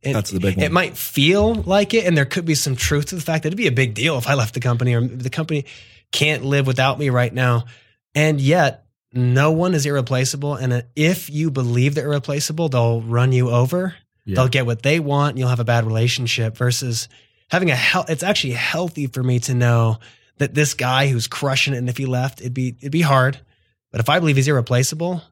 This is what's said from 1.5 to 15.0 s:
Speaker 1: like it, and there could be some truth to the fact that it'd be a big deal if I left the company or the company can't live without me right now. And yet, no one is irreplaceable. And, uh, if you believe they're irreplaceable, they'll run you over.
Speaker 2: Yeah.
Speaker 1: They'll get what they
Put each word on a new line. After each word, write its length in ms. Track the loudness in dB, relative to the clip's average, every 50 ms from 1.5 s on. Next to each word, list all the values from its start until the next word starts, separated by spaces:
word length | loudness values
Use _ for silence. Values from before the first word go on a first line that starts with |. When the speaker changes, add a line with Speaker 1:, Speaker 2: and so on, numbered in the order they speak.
| 0
Speaker 1:
like 380 | -2 -2 2 2 2 2 2 0
it, 120 | 0 2
and 100 | 2 2
there 80 | 2 2
could 200 | 0 -2 -4 -2
be 100 | 0 -2
some 220 | 0 0 -2 -4
truth 300 | -2 -2 0 0 0 -2
to 80 | -4 -8
the 40 | -8
fact 220 | -4 -2 -2 -2 -2
that 60 | -2
it'd 80 | -4
be 100 | 0 0
a 60 | 0 2
big 220 | 2 0 0 -2
deal 240 | -2 -2 -2 -2 -2
if 100 | 0 0
I 60 | 0
left 200 | 0 0 -2 -4
the 60 | -4
company 340 | -2 -2 0 0 0 0 0
or 60 | 0 0
the 240 | -2 -4 -6 -8 -6
company 340 | -4 -6 -6 -4 -4 -6 -6 -8 -16 -20 -20 -20 -20 -20 _ _ -2
can't 320 | 0 0 2 0 0 -2
live 220 | 0 0 0 2
without 320 | 0 0 2 0 0 0 0
me 120 | -2 0
right 220 | 2 2 0 0 0
now. 320 | 0 2 2 2 0 0 -4 -12 -20 _ _ _ _ _ _ _
And 260 | 0 2 2 2 2
yet, 440 | 2 2 4 4 4 2 0 -4 _ _ _ _ _ _ _
no 380 | 0 0 2 4 4 4 4 2
one 220 | 2 2 2 0
is 100 | 0 0
irreplaceable. 680 | 0 0 -2 0 0 0 0 0 -2 -4 -4 -6 -6 -6
And, 180 | -4 -2 -2 -2
uh, 100 | -2 -4 -6 _
if 340 | 0 2 2 2 0 -4 -8
you 200 | -6 -4 -2 -2
believe 440 | -2 -2 -2 0 2 2 2 2 0
they're 120 | -2 -4
irreplaceable, 600 | -2 -4 -4 -4 -4 -6 -4 -4 -6 -4 -2 -2 0
they'll 320 | 0 2 2 2 0 -2 -2
run 300 | -2 0 2 2 4 4
you 180 | 2 2 2
over. 440 | 2 2 2 2 0 0 -2 -2 -4 -8 _ _ _ _ _
Speaker 2:
Yeah. 120 | -4 0
Speaker 1:
They'll 120 | 2 2 2
get 180 | 2 0 0
what 160 | 0 -4 -2 0
they 180 | 0 0 2